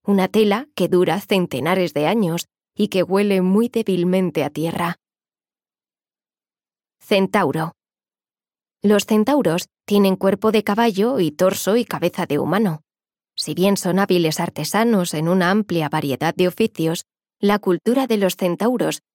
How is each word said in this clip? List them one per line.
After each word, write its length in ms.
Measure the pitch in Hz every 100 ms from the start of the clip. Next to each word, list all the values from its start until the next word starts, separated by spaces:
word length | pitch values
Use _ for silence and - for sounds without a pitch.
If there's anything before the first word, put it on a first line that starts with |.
| -
una 220 | 196 185
tela 400 | 214 214 208 294 -
que 120 | 175
dura 320 | 180 180 180
centenares 720 | - 196 170 131 147 190 170
de 140 | 147 151
años 400 | 226 180 170 - _ _ -
y 120 | 208
que 160 | 185
huele 380 | 170 190 208 190
muy 280 | 185 196 240
débilmente 760 | 226 220 180 175 190 180 160
a 60 | 143
tierra. 480 | 147 165 165 170 - _ _ _ _ _ _ _ _ _ _ _ _ _ _ _ _ _ _ _ _
Centauro. 720 | - 202 190 214 156 160 160 - _ _ _ _ _ _ _ _ _ _
Los 240 | 202 208 -
centauros 640 | 214 214 285 180 170 - _ -
tienen 300 | 208 196 190
cuerpo 360 | 196 196 220
de 120 | 214
caballo 560 | 208 202 233 185 226 262
y 120 | 160
torso 440 | 151 185 196 185 226
y 80 | 226
cabeza 400 | 151 170 - 175
de 140 | 143
humano. 420 | 131 190 208 156 _ _ _ _ _ -
Si 180 | -
bien 220 | 151 190 196
son 240 | 180 180
hábiles 400 | 196 180 160 151
artesanos 760 | 170 - 156 202 233 208 175
en 140 | 151 165
una 240 | 185 175
amplia 380 | 208 208 170 147
variedad 440 | 156 147 127 156 170
de 120 | 180
oficios, 580 | - 220 - 160 175 - _ _ _
la 200 | 202 202
cultura 480 | 196 175 220 262 254
de 100 | 214
los 180 | 185 -
centauros 680 | 180 175 220 240 160 - _